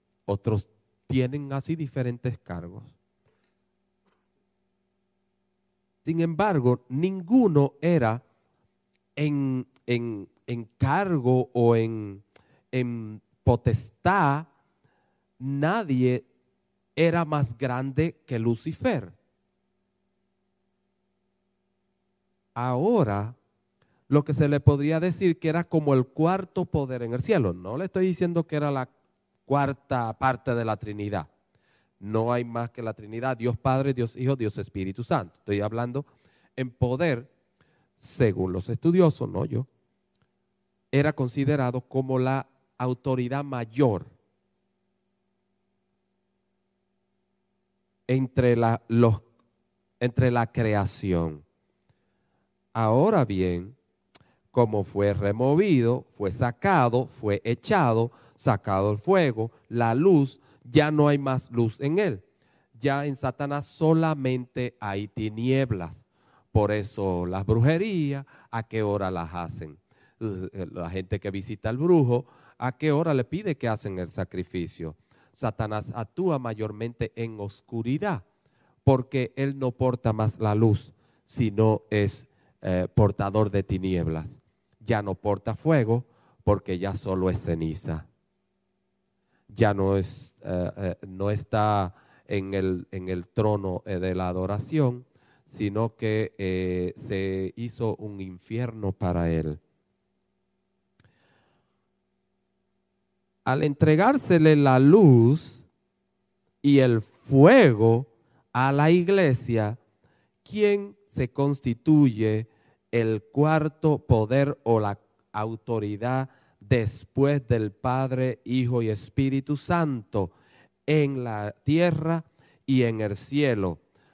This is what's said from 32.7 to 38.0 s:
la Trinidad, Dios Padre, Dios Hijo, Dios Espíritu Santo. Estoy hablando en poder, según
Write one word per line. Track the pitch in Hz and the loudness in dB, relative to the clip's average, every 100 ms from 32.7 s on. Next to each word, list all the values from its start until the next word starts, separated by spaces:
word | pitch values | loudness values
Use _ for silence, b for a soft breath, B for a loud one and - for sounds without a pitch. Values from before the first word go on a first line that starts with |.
| - | -8
la | 113 | -10
Trinidad, | 107 107 113 131 123 | -10 -12 -8 -6 -4
Dios | 120 113 | -2 -2
Padre, | 131 131 139 | 0 0 0
Dios | 127 117 - | -2 -4 -4
Hijo, | 127 135 | -2 -2
Dios | 110 104 | -2 -4
Espíritu | 98 - 95 95 | -8 -6 -6 -6
Santo. | 117 156 90 _ | -4 -4 -4 _
Estoy | - 101 | -4 -2
hablando | 104 113 120 127 143 b b b b - | -2 -4 -6 -6 -10 b b b b -10
en | 131 | -10
poder, | - 123 131 170 120 127 _ _ _ _ _ _ | -2 -2 0 0 -2 -6 _ _ _ _ _ _
según | _ | _